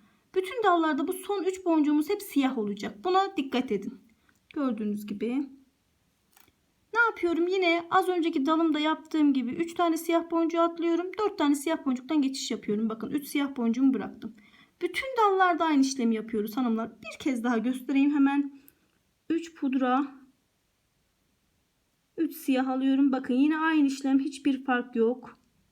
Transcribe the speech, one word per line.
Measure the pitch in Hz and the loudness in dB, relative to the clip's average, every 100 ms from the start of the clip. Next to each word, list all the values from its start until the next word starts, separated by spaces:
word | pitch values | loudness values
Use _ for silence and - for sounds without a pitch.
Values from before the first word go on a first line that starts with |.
| _ _ _ | _ _ _
Bütün | 370 370 523 | -4 -4 0
dallarda | 415 349 311 277 330 | 4 4 2 0 -2
bu | |
son | - - 403 | -4 -4 -4
üç | 349 381 | -2 -2
boncuğumuz | 339 320 294 302 302 | 0 2 4 2 0
hep | 415 | -4
siyah | - 277 262 247 | -2 0 0 0
olacak. | 208 196 - - | -4 -6 -8 -6
Buna | 370 381 392 349 | 0 2 0 -2
dikkat | 277 277 254 | -4 -2 -2
edin. | 202 - - _ _ _ _ _ | -4 -4 -14 _ _ _ _ _
Gördüğünüz | 311 269 214 208 208 - | -4 -4 -2 -4 -6 -8
gibi. | 202 226 269 269 - _ _ _ _ _ _ _ _ _ _ _ _ _ | -6 -4 -4 -6 -10 _ _ _ _ _ _ _ _ _ _ _ _ _
Ne | 440 466 | 0 2
yapıyorum? | - 349 330 349 | 2 -2 0 0
Yine | 381 349 339 339 | 2 2 0 2
az | 370 359 | 0 2
önceki | 359 330 330 269 | 0 0 0 2
dalımda | 320 330 302 | 2 2 2
yaptığım | 302 302 - 311 294 | 0 -2 -2 2 4
gibi | 262 233 | 4 0
üç | 262 339 | -4 -4
tane | - 349 330 | 0 0 0
siyah | - 330 330 | 0 0 0
boncuğu | 330 330 339 | 0 0 2
atlıyorum. | 339 339 339 339 370 359 | 0 0 -2 0 -2 -2
Dört | 415 403 | -4 0
tane | 285 | 2
siyah | 285 330 311 277 | 2 0 -4 -2
boncuktan | 254 - 311 | -4 -2 0
geçiş | 269 269 - | 0 -2 -6
yapıyorum. | 220 - 208 220 | -6 -4 -2 -2
Bakın | 220 - | -4 -6
üç | 294 - | -6 -4
siyah | 294 277 269 | -4 -4 -2
boncuğumu | 233 240 269 | 0 4 2
bıraktım. | 214 196 - - - _ _ _ - | 2 -4 -10 -16 -16 _ _ _ -8
Bütün | 349 - 539 508 | -6 -6 -4 2
dallarda | 415 381 370 330 | 2 4 4 2
aynı | 330 285 | 2 4
işlemi | 269 269 233 | 2 2 0
yapıyoruz | 220 220 220 214 277 | 0 -2 -4 -2 -2
hanımlar. | 247 226 226 | 0 -2 -4
Bir | - 640 571 | -10 -16 -6
kez | 302 240 | -4 -2
daha | 254 226 | 0 0
göstereyim | 240 254 - 269 285 | 0 -4 -2 2 4
hemen. | 294 277 285 285 - _ _ _ _ _ _ - | 4 4 2 -2 -6 _ _ _ _ _ _ -4
Üç | 330 - | -4 -4
pudra, | - 277 262 254 254 277 - - _ _ _ _ _ _ _ _ _ _ _ _ _ _ _ _ _ _ - | -6 -2 0 2 0 0 -6 -20 _ _ _ _ _ _ _ _ _ _ _ _ _ _ _ _ _ _ -4
üç | 311 - | -4 -4
siyah | - 254 262 | -2 0 0
alıyorum. | 262 269 269 277 | 0 2 4 4
Bakın | 262 262 | 2 0
yine | 254 302 311 | 2 2 2
aynı | 320 311 277 | 2 4 2
işlem, | 269 269 269 | 0 2 2
hiçbir | 285 - 294 262 | 2 -4 -2 -2
fark | - 247 240 226 | -2 -2 -2 0
yok. | 226 254 - - _ _ _ | 0 0 -8 -20 _ _ _